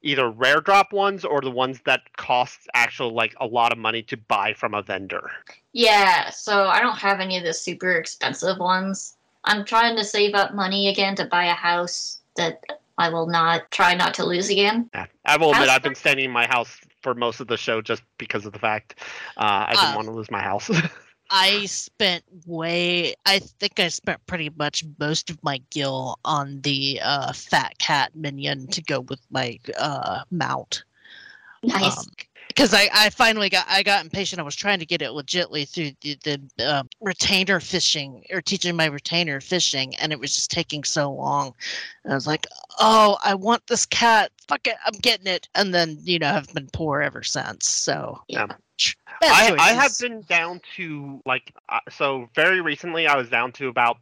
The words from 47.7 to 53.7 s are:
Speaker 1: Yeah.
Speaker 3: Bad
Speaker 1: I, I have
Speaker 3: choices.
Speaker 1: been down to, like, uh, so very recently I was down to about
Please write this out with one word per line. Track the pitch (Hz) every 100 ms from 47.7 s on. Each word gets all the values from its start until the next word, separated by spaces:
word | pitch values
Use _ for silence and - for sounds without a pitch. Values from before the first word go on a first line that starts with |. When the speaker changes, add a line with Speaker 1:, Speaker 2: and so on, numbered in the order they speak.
| - - 151 - 110 -
Speaker 1:
Yeah. | - 101 - _ - - - - -
Speaker 3:
Bad | 320
Speaker 1:
I, | 214 220 156
I | 175
have | 233
Speaker 3:
choices. | 277 -
Speaker 1:
been | 247 226
down | 180 175 170 180 - -
to, | 170 147 139 135
like, | - 131 - - -
uh, | 117 -
so | - 143 135 120
very | - 165 185
recently | 165 143 175 165 160
I | 143
was | 120
down | 120 123
to | 120
about | 135